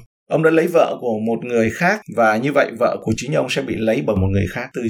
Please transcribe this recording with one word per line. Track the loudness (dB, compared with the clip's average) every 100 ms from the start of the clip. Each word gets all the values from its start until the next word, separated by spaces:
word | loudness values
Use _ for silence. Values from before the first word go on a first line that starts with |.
| -12 _ -4
Ông | 2
đã | 4
lấy | 4 4
vợ | 4 2 0
của | -4 -2 -2
một | -4
người | -2 0 0
khác | 0 0 0 -4 0
và | 2 2
như | 0
vậy | 0 0 0
vợ | -2 -2
của | -4 -4
chính | -2
ông | -2 -2
sẽ | -4
bị | -4 -2
lấy | 0 0 0
bởi | 0
một | 0
người | 0 -2
khác | -6 -8
từ | -6